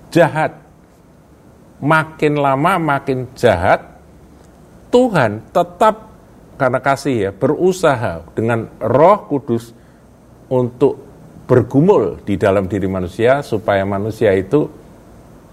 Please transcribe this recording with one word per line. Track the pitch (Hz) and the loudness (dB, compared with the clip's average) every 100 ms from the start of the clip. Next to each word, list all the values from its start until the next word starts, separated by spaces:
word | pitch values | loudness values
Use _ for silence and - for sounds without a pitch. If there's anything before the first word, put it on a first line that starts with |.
| - | -2
jahat. | 165 156 139 143 - - _ _ _ _ _ _ - - - - - | 2 2 2 -4 -6 -20 _ _ _ _ _ _ -20 -20 -20 -20 -8
Makin | 135 160 156 - 151 | 0 0 0 -2 -2
lama | 147 139 135 160 190 | 0 0 0 0 0
makin | 160 139 139 131 120 - | 0 -2 -2 -6 -6 0
jahat. | 117 90 95 165 - - - - - - - - - - - | 2 2 2 0 -2 -20 -20 -20 -20 -20 -20 -20 -20 -20 -2
Tuhan | 247 254 185 117 104 - | 0 2 2 0 -2 -4
tetap, | 180 175 - 220 214 - - - - - - | -4 -4 0 0 0 -6 -20 -20 -20 -18 -4
karena | 131 123 | -2 -2
kasih, | 139 135 151 123 | -2 -2 -2 -2
ya, | 95 | -4
berusaha | 101 135 147 180 180 160 127 113 85 - | -2 -2 0 -2 0 0 0 -4 -8 -10
dengan | - 113 113 107 - | -6 -2 -4 -6 -8
Roh | 107 123 165 208 - | -2 4 4 4 -2
Kudus | 143 - 117 - - _ _ _ _ _ - - | -6 -4 -6 -6 -20 _ _ _ _ _ -20 -4
untuk | 127 123 120 139 - - - - - - | -2 -2 0 -2 -2 -12 -20 -20 -14 0
bergumul | 127 - 135 175 185 107 - | 2 2 2 2 2 0 -4
di | - | -6
dalam | 98 104 98 92 | -2 2 2 0
diri | 101 92 | -4 -4
manusia | 95 90 - 113 139 143 | -4 -6 -2 0 0 -2
supaya | 107 104 98 98 | -6 -2 0 0
manusia | 98 107 101 110 | -4 -6 -2 0
itu | 95 95 147 147 - - - - - - - - | 0 0 -2 -2 -8 -20 -20 -20 -20 -20 -20 -20